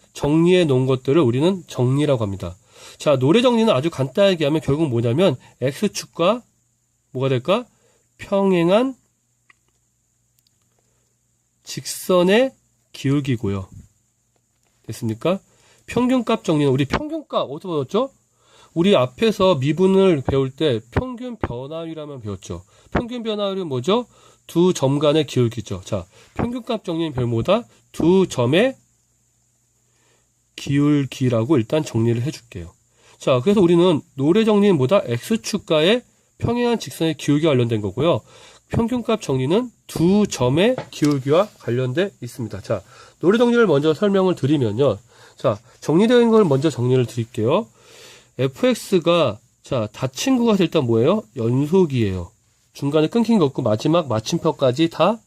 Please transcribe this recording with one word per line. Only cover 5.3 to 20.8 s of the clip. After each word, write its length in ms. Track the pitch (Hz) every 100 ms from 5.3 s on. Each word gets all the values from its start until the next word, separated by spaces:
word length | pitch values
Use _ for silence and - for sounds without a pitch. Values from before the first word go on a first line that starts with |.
| 131 - _
X축과 800 | 127 - 202 - - - 170 240 - _ _ _ _ _ _
뭐가 180 | 127 135
될까? 360 | 131 131 208 240 _ _ _ _ _
평행한 760 | - 196 196 185 170 202 262 254 _ _ _ _ _ _ _ _ _ _ _ _ _ _ _ _ _ _ _ _ _ _ _ _ _ _
직선의 920 | - - 135 - - 185 180 208 262 - _ _ _
기울기고요. 760 | - 131 143 139 120 101 98 92 - - _ _ _ _ _ _ _ _ _ -
됐습니까? 520 | 110 113 110 151 196 - _ _ _ -
평균값 580 | - 247 262 240 226
정리는 280 | - 156 143
우리 140 | 131 139
평균값 640 | - 302 320 - 226 123
어디서 180 | 143 190
배웠죠? 400 | 160 131 202 269 - _ _ _ _ -
우리 220 | 160 180 185
앞에서 600 | 156 - 226 196 190 165
미분을 680 | 135 151 190 190 190 156 -
배울 240 | 139 135
때 300 | - 156 113